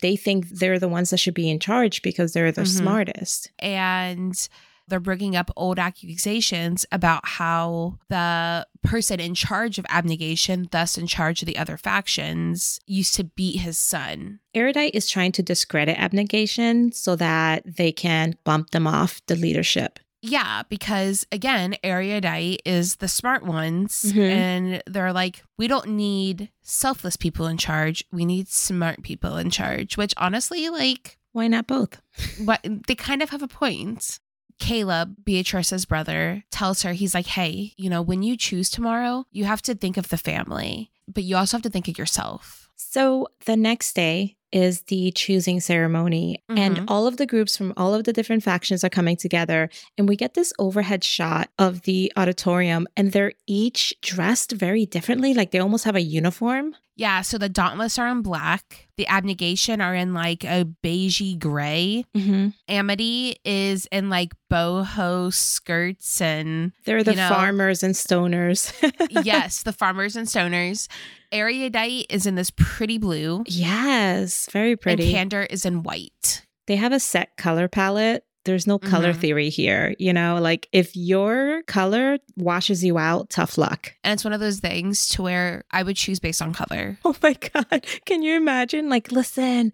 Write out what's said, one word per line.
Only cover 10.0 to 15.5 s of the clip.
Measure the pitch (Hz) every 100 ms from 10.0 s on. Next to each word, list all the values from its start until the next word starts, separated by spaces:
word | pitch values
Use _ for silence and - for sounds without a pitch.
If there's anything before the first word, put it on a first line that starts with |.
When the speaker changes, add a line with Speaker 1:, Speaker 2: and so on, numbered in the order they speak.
| 170 160 160 165 - 185 175
Speaker 2:
thus | 165 170 -
in | 170
charge | - 160 170
of | 165
the | -
other | 165 156
factions, | 202 196 - - 151 165 165 170 - -
used | - 196 185
to | -
beat | 170 - 185 185
his | 175 165
son. | - 160 131 78 196 208 _
Speaker 1:
Erudite | 226 254 285 294
is | 220 -
trying | 190 180
to | 185
discredit | 175